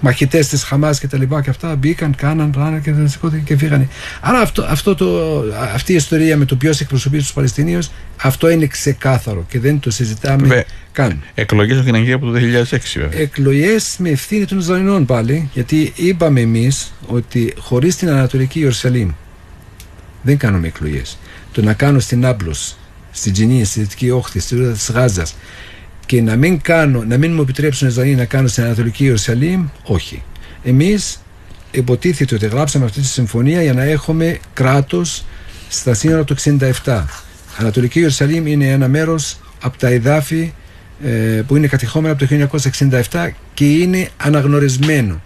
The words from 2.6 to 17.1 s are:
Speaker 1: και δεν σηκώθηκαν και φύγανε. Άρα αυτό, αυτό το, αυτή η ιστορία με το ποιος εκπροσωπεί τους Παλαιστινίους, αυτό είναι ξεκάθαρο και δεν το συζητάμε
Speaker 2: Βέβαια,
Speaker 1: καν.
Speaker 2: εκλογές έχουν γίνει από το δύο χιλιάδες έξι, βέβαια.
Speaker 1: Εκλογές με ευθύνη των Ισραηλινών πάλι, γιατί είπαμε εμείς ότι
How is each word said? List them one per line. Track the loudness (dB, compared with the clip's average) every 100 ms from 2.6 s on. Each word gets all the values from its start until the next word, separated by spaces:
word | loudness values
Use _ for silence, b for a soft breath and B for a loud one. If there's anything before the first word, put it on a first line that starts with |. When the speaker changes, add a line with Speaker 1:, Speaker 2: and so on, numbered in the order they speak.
| -2 -2
Speaker 1:
και | -2
δεν | 0 0
σηκώθηκαν | 0 -2 -2
και | 0 0
φύγανε. | 2 2 0 B B B
Άρα | 0 2
αυτό, | 2 0 -2
αυτό | 0 0
το, | 0 0 0 -2 -2 -4 -4 -4
αυτή | -4 0
η |
ιστορία | 0 2 2 2 2
με |
το | 2 2
ποιος | 2 0
εκπροσωπεί | 0 -2 0 -2
τους | -2
Παλαιστινίους, | -2 -2 0 0 0 -4 B B -4
αυτό | -2 2 2
είναι | 4 2
ξεκάθαρο | -2 -2 -2 0 0 -2 -6 -4
και | -2
δεν | 0 0
το | -2
συζητάμε | -2 -4 -4 0 2 4
Speaker 2:
Βέβαια, | 2 0 B B
Speaker 1:
καν. | -2 -2 -2 -8
Speaker 2:
εκλογές | -6 0 2 4 2
έχουν | 2
γίνει | 2 2
από | 0 0
το |
δύο | 0
χιλιάδες | 2 2 0
έξι, | -2 -4 -6
βέβαια. | -4 -2
Speaker 1:
Εκλογές | -4 0 2 2 2 2 -2 -4
με | -2
ευθύνη | -2 -2 -2
των | -2 -2
Ισραηλινών | -2 0 2 2 2
πάλι, | 2 0 -2 -2
γιατί | -4 0 0 0 0
είπαμε | 0 2 2 4
εμείς | 2 2 0 -2 -6 -14
ότι | -6